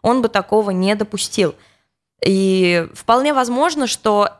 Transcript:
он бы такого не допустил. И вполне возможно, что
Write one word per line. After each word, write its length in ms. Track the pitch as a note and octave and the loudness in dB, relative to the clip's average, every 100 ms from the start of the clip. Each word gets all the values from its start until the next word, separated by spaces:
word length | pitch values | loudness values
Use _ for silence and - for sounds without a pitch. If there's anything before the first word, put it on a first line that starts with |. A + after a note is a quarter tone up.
он 200 | A3 B3+ | -2 0
бы 80 | A3+ | 0
такого 420 | G3 - G#3 G#3 | -2 0 0 0
не 240 | F#3 F#3+ G#3 | -2 0 -2
допустил. 600 | G#3+ G#3 - - E3 - _ _ _ _ _ - - | -4 -6 -6 -2 -2 -4 _ _ _ _ _ -4 0
И 600 | F#3+ F#3+ F#3+ F3+ F3 E3 | 2 2 2 2 0 -2
вполне 400 | - - A#3+ D4 | -6 0 2 2
возможно, 540 | C4+ A#3+ B3 C#4+ D4 A#3+ | 0 -2 0 -2 -2 -4
что 440 | - A3 G#3 G3+ | -2 0 0 0